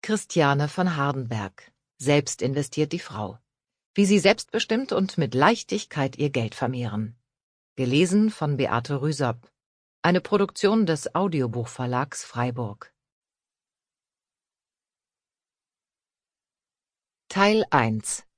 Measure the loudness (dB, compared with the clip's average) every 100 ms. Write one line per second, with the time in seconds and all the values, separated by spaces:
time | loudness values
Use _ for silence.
0 | -2 -4 -2 2 2 2 0 -2 -2 0
1 | -2 -2 -4 -6 -6 -10 -20 _ _ _
2 | 2 2 2 -4 -2 -2 -4 -2 -2 -4
3 | -8 -8 -8 -10 _ _ _ _ _ 0
4 | 4 6 4 2 0 -6 -2 -2 0 0
5 | 0 0 0 4 4 2 -2 -8 -6 -4
6 | -4 -2 -2 -2 -4 -4 -4 -4 -6 -4
7 | -6 -10 _ _ _ _ _ -4 0 2
8 | 4 4 2 0 -4 0 0 0 -2 -4
9 | -2 -2 -2 -2 _ _ _ _ _ _
10 | 0 0 2 0 0 0 2 4 2 0
11 | -2 -2 0 0 -2 -2 -8 -6 -2 -2
12 | -4 -8 -12 -4 -4 -4 -8 -10 -20 _
13 | _ _ _ _ _ _ _ _ _ _
14 | _ _ _ _ _ _ _ _ _ _
15 | _ _ _ _ _ _ _ _ _ _
16 | _ _ _ _ _ _ _ _ _ _
17 | _ _ _ 2 4 4 2 2 2 0
18 | -4 -10 -12